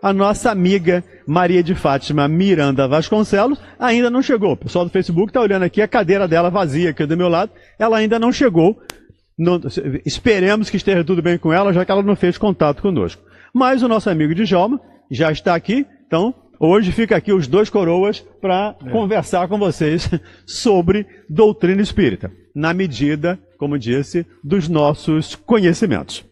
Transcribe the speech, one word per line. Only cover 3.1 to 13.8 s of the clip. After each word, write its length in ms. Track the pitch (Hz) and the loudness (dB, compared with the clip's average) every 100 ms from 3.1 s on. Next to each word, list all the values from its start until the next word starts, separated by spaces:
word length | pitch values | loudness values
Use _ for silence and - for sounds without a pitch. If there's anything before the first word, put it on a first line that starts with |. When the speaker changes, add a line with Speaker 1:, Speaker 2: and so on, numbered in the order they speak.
| 214 214 196 233 285 - - | -2 0 0 0 -2 -8 -4
Speaker 1:
ainda 300 | 247 233 240 | 0 2 2
não 140 | 240 | 0
chegou. 300 | 269 240 196 | 0 0 0
O 40 | 135 | -2
pessoal 280 | - 175 | -4 -4
do 60 | 175 | -2
Facebook 420 | 190 175 165 208 | -2 -2 -2 0
tá 80 | 262 | 0
olhando 240 | 214 196 | 0 0
aqui, 180 | 175 202 | -2 0
a 60 | 208 | 0
cadeira 380 | 247 175 196 190 | 0 0 -2 0
dela 220 | 165 175 | 0 0
vazia 420 | 185 170 139 175 | 0 -2 0 -2
aqui 140 | 147 | -2
do 120 | 151 165 | -4 0
meu 120 | 180 | 0
lado, 240 | 170 214 - - _ | 0 -2 -8 -20 _
ela 200 | 220 220 | 0 2
ainda 200 | 214 233 | 0 0
não 140 | 233 | 0
chegou. 480 | - 269 165 165 226 - - _ - _ - | 2 2 4 2 2 -10 -18 _ -20 _ -4
Não, 220 | 170 180 156 - 147 131 - | 0 0 -2 -6 -6 -6 -6
esperemos 640 | - 247 202 185 214 208 | -4 0 2 2 0 0
que 60 | 202 | -2
esteja 280 | - 190 | 0 0
tudo 180 | 165 180 | 0 0
bem 140 | 170 175 | 0 0
com 140 | 165 | 0
ela, 200 | 165 202 | 2 2
já 120 | 175 | 0
que 60 | 185 | 0
ela 100 | 196 | 0
não 140 | 202 202 | 0 0
fez 220 | 180 175 | 0 0
contato 420 | 214 180 151 143 | -2 0 0 0
conosco. 420 | 202 165 87 - _ - - | -2 -2 -4 -6 _ -20 -6
Mas 280 | 233 254 262 | 0 0 2